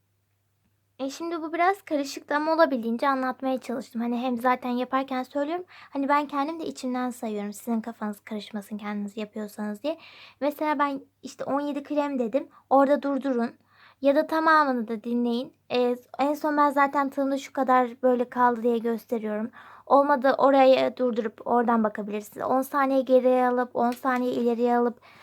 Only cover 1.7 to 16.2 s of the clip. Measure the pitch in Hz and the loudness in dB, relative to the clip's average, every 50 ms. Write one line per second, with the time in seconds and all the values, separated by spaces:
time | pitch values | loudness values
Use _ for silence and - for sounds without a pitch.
1.7 | 392 403 - - 320 285 285 277 - - - - 294 294 302 311 320 320 330 277 | 0 -2 -4 -4 -4 -2 -2 -4 -8 -12 -8 -4 -4 -2 0 0 2 4 4 4
2.7 | 269 247 220 233 226 240 - 277 269 262 262 254 254 - 269 262 262 254 - - | 2 0 -2 -2 -4 -2 0 0 0 0 -2 -4 -4 -4 -4 -4 -4 -4 -4 -6
3.7 | 233 269 226 - - 226 233 240 240 233 240 262 247 233 233 254 254 254 254 254 | -8 -8 -8 -8 -8 -6 -4 -4 -2 -2 -2 -4 -4 -2 0 0 0 0 -2 -4
4.7 | 240 247 254 247 - 262 269 269 262 254 254 - - 285 285 294 330 359 359 - | -4 -4 -4 -2 -2 -2 -2 -2 -4 -6 -6 -6 -4 -4 -4 -4 -4 -6 -8 -10
5.7 | - - - - - 277 277 269 285 294 302 285 285 285 277 302 330 330 320 - | -18 -20 -20 -10 -6 -4 -2 0 0 0 0 -2 -4 -4 -4 -4 -4 -8 -8 -10
6.7 | - - - 254 247 247 254 254 233 - - 220 214 208 202 208 208 - - - | -10 -8 -6 -6 -4 -4 -4 -6 -6 -6 -8 -6 -6 -6 -6 -8 -10 -10 -6 -4
7.7 | 233 226 220 240 226 - 220 214 208 - - - 226 214 202 - - 214 202 - | -4 -4 -4 -6 -8 -8 -8 -8 -8 -8 -12 -12 -10 -10 -10 -10 -10 -12 -10 -10
8.7 | 220 208 208 208 208 208 208 202 202 226 214 208 - 220 214 208 - - 214 208 | -12 -10 -8 -8 -8 -6 -8 -8 -8 -10 -10 -10 -10 -10 -12 -10 -10 -8 -8 -8
9.7 | 208 208 - 285 320 330 - - - - - - - - 262 294 294 - 311 302 | -8 -6 -6 -6 -6 -6 -8 -20 -20 -20 -20 -20 -10 -4 -4 -4 -2 -2 -2 -2
10.7 | 302 269 294 285 277 277 - _ _ _ - 262 - - - - 262 277 294 294 | 0 0 0 -2 -4 -6 -10 _ _ _ -18 -16 -12 -10 -6 -4 -2 -2 -2 -4
11.7 | 285 285 285 - 302 294 285 285 285 254 247 220 196 277 320 - _ - _ - | -6 -6 -6 -4 -2 -2 0 0 0 -2 -2 0 -2 -2 -4 -4 _ -16 _ 2
12.7 | - 269 277 269 285 285 277 277 277 269 269 277 262 233 233 262 - _ _ _ | 4 6 6 6 4 2 0 0 -4 -2 -2 -2 -2 0 -2 -4 -6 _ _ _
13.7 | _ _ - - _ _ - 277 277 294 311 311 320 320 320 320 320 311 302 277 | _ _ -20 -20 _ _ 2 2 4 4 2 2 0 0 4 4 6 6 4 4
14.7 | 254 247 226 214 233 214 - 240 240 240 240 240 233 240 262 320 - _ _ - | 0 -2 -2 -4 -6 -8 -6 -4 -2 -2 0 0 -2 -2 -4 -8 -12 _ _ -4
15.7 | - 247 247 247 247 247 - _ - - | 0 0 2 2 0 -2 -6 _ -6 -2